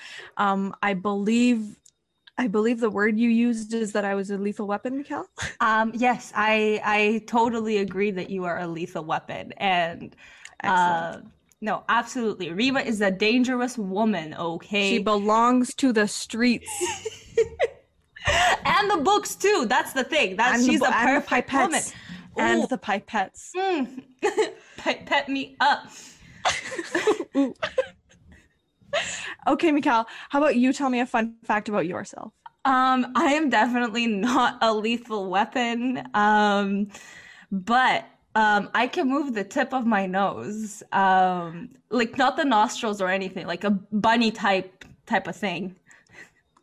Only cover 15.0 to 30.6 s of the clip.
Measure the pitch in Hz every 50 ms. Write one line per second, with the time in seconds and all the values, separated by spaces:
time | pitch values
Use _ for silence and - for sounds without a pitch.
15 | 190 214 208 202 202 208 214 226 233 240 254 254 247 - - - 277 262 220 220
16 | 208 208 - - - - - 220 240 247 233 - - 906 880 - - 960 855 762
17 | - 440 - - - - - 466 453 466 466 - 605 - - - _ _ _ _
18 | _ _ _ - - - 587 698 719 719 - - - 277 320 392 403 392 415 330
19 | 262 349 415 403 403 - - - - 392 415 349 247 208 247 285 311 - - 277
20 | 247 - 320 302 240 185 190 196 240 254 240 240 247 - 320 285 - 269 202 214
21 | 240 254 269 285 269 - 269 254 240 - 262 277 359 349 302 214 - - - -
22 | - - - - - - - - 220 349 349 330 277 - 262 - - - 196 202
23 | - - - 208 190 - - - - - - 370 381 381 359 294 254 - - -
24 | - - _ _ - 403 403 - 381 - - - - - - - - - 302 -
25 | - - 294 285 - - 277 269 262 - - - - 285 233 - - - - -
26 | - - - - - - - - - - - - - - 523 349 339 - - 339
27 | - 427 427 427 330 - - 277 277 240 - - - - - - - - - _
28 | _ _ _ _ _ - - - _ _ _ _ _ _ _ _ _ - - 640
29 | - - - - - - 349 - - 240 294 277 330 330 294 285 240 294 240 226
30 | 226 - - - - - - 285 302 294 254 240